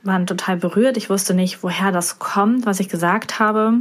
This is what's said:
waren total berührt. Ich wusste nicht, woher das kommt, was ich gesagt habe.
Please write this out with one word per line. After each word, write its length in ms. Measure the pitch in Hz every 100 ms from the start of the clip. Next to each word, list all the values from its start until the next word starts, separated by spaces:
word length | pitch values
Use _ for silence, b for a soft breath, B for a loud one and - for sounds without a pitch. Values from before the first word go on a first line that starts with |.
waren 240 | 196 185 180
total 300 | 180 - 180
berührt. 400 | 175 208 254 240
Ich 140 | -
wusste 220 | 196 190
nicht, 300 | 185 185 -
woher 300 | 180 175 196
das 260 | 180 175 -
kommt, 480 | - - 208 247 220
was 140 | 196
ich 80 | 190
gesagt 500 | 170 170 208 - -
habe. 360 | 214 214 220 233